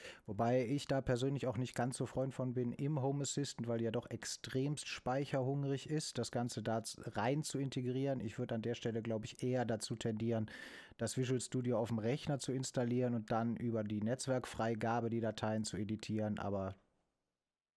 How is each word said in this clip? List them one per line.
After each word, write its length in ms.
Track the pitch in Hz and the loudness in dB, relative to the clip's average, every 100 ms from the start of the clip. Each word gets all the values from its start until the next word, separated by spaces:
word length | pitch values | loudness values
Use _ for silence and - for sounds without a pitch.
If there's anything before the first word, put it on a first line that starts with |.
| - - - | -16 -14 -8
Wobei 400 | 101 117 127 120 | 0 4 4 4
ich 220 | 143 - | 0 0
da 140 | 139 | 0
persönlich 440 | - 120 135 143 123 | 2 2 2 0 0
auch 120 | 110 | 0
nicht 180 | 123 - | -2 0
ganz 220 | 123 - | -2 0
so 100 | 127 | -2
Freund 260 | - 135 | 0 -2
von 220 | - 143 123 | 0 -2 0
bin 160 | 120 | 0
im 280 | - 139 151 | 0 0 2
Home 220 | 135 139 | 2 2
Assistant, 460 | 135 - 139 - 117 | 0 0 -2 -2 0
weil 100 | 117 | 2
die 60 | |
ja 80 | 113 | 2
doch 180 | 120 - | 0 -2
extremst 760 | 113 - - - 131 139 143 - | -6 -6 -8 -4 0 0 -2 -6
speicherhungrig 1000 | - 123 135 139 135 127 143 139 139 - | -4 0 0 2 0 2 2 0 -2 0
ist, 300 | 156 - - | -2 -2 -4
das 140 | 117 | -2
Ganze 320 | 120 120 - | 0 0 -2
da 200 | 110 113 | 0 0
z-, 320 | - - 120 104 | -2 -8 -6 0
rein 280 | 113 147 | 2 2
zu 160 | 151 139 | 0 -2
integrieren. 600 | 139 135 123 127 139 127 | -2 -2 -2 0 0 0
Ich 180 | 107 - | -2 -4
würd 120 | 123 | -2
an 120 | 113 | 0
der 100 | 113 | 0
Stelle, 300 | 120 120 113 | -2 -2 -2
glaub 200 | 113 110 | 0 -2
ich, 200 | 110 - | -4 -4
eher 220 | 127 127 113 | 0 2 2
dazu 300 | 110 - 120 | 0 -2 -2
tendieren, 540 | 117 107 113 113 110 - - - - - | -2 0 2 2 0 -4 -14 -16 -18 -4
das 180 | 113 131 | -2 0
Visual 260 | 127 127 | 2 2
Studio 360 | - 131 123 113 | 2 0 2 2
auf 120 | 113 | 2
dem 100 | 117 | 2
Rechner 400 | 110 147 - 135 | 2 0 0 -2
zu 120 | - | 0
installieren 640 | 131 131 131 120 123 123 | -2 0 0 2 4 4
und 160 | 120 110 | 2 2
dann 260 | 113 117 113 | 2 2 0
über 280 | 120 110 | 0 0
die 180 | 107 107 | 0 0
Netzwerkfreigabe 1120 | 107 131 135 127 - - 113 113 113 117 117 | 2 0 0 0 0 -2 0 2 2 2 2
die 100 | 117 | 2
Dateien 420 | 110 107 110 110 | 0 0 0 0
zu 140 | 107 90 | 0 -2
editieren. 640 | 104 107 - 107 107 104 | -2 -2 -2 0 0 0
Aber 360 | 98 98 95 - _ _ _ _ _ _ _ _ _ | 0 0 -2 -6 _ _ _ _ _ _ _ _ _